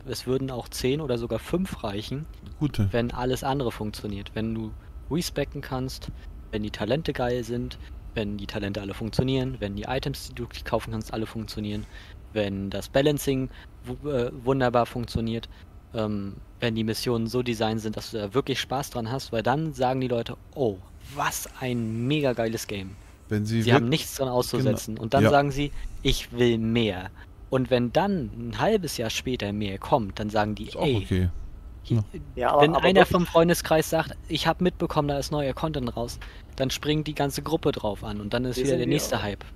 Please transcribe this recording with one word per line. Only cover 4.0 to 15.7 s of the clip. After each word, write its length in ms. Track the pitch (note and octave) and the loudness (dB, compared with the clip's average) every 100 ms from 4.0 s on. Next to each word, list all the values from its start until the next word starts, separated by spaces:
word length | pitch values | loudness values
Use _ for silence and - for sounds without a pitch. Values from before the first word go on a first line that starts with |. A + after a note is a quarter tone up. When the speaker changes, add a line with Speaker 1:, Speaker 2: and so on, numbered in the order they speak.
| A2 G2+ G2+ | -6 -8 -6
Speaker 1:
Wenn 200 | - A2 | -4 -2
du 180 | A2+ A2 G#2+ - - - | -2 -6 -10 -14 -14 -4
respecken 500 | C#3+ E3+ - C#3 D3 | -2 -2 -2 -4 -6
kannst, 500 | C3+ C3 C3 - - - - - - | -6 -4 -4 -6 -10 -10 -12 -14 -6
wenn 100 | A2 | -4
die 80 | G#2 | -4
Talente 420 | - G#2 C3 D#3+ | -4 0 0 0
geil 320 | C#3+ B2 B2 | 0 0 0
sind, 340 | A2+ A#2+ B2+ - - - - | -2 -4 -4 -8 -12 -14 -8
wenn 240 | - G#2 G#2 | -4 -2 -4
die 80 | G2+ | -6
Talente 340 | A2 G2+ G2+ | -4 -4 -2
alle 140 | G2 | -6
funktionieren, 640 | F#2+ A2+ - C3 C3+ B2+ B2+ | -6 -2 2 2 2 0 -2
wenn 180 | G2+ G2+ | -4 -4
die 60 | |
Items, 460 | G#2+ C3 C#3+ C3+ - | -4 -4 -4 -6 -8
die 60 | B2+ | -8
du 100 | A#2 - | -8 -8
kaufen 280 | - A2+ A2+ | -2 -2 0
kannst, 200 | A2+ A2 | -6 -4
alle 140 | A#2 A2 | -4 -4
funktionieren, 580 | A#2 G#2+ - G#2 G#2 A2 - - - - | -6 -8 -6 -4 -4 -8 -12 -16 -18 -6
wenn 380 | A2 G2+ G2 G2 | 0 0 0 -4
das 180 | G2 - | -6 0
Balancing 600 | C3+ C#3+ D3 - C3+ C3 - - - | 4 4 2 0 0 -2 -8 -18 -14
wu-, 240 | A#2+ B2+ C#3 | -10 -8 -4
äh, 220 | C3+ A#2+ C#3 | -2 -2 -2
wunderbar 440 | A#2+ C3+ B2+ A#2+ A#2 | 0 2 4 4 2
funktioniert, 640 | - A#2 - A2+ A2+ - - - | 0 -4 -2 -2 -2 -6 -12 -18